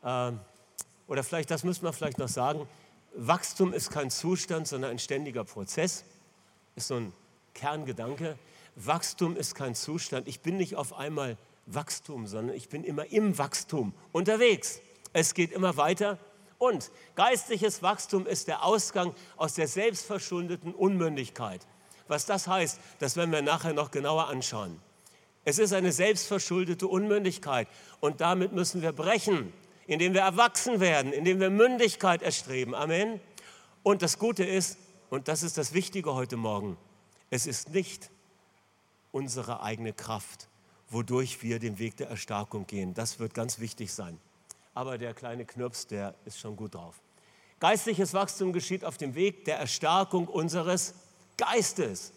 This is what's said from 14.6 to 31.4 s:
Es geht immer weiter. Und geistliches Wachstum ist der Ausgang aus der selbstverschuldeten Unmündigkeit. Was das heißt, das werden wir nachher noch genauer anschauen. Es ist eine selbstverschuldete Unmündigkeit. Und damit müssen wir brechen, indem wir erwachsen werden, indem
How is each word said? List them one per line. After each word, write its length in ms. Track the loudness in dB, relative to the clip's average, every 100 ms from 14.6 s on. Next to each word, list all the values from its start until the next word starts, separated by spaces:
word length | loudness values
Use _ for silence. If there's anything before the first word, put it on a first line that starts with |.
| 0 -10 -16 -20 -2
Es 220 | 2 2
geht 180 | 2 0
immer 240 | 2 2 4
weiter. 420 | 2 4 0 -2 -8 -20 -20 _
Und 320 | 2 2 -2 -14 -16 4
geistliches 680 | 4 4 0 0 0 2
Wachstum 440 | 0 0 0 -2 0
ist 220 | -4 -2
der 160 | 0
Ausgang 500 | 2 2 2 0 -2 -4 -16 -4
aus 200 | -4 0
der 120 | 0
selbstverschuldeten 1080 | 2 0 0 -6 -6 -4 -4 -4 -6 -6
Unmündigkeit. 920 | 2 4 4 2 0 -6 -6 -6 -6 -14 -20 -20 -20 -4
Was 180 | -4 0
das 220 | -2 2
heißt, 320 | 0 0 -2 -14 -4
das 180 | -4 0
werden 140 | 2
wir 100 | 2
nachher 320 | 2 2 2
noch 180 | 0 0
genauer 380 | -2 0 2 2
anschauen. 500 | -2 -4 -4 -6 -10 -18 _ -20 _ _ _
Es 160 | 0 2
ist 140 | 4
eine 180 | 4 2
selbstverschuldete 960 | 4 4 4 2 -2 0 0 0 0 0
Unmündigkeit. 800 | 2 4 2 2 -2 0 0 0 -8 -20 -2
Und 220 | -2 2
damit 320 | 2 4 2
müssen 280 | 0 0 0
wir 120 | -2
brechen, 580 | 0 2 2 4 2 0 -10 -20 -20 -4
indem 260 | 2 4
wir 80 | 6
erwachsen 580 | 4 6 6 6 2 4
werden, 320 | 6 6 4
indem 300 | 2 2 4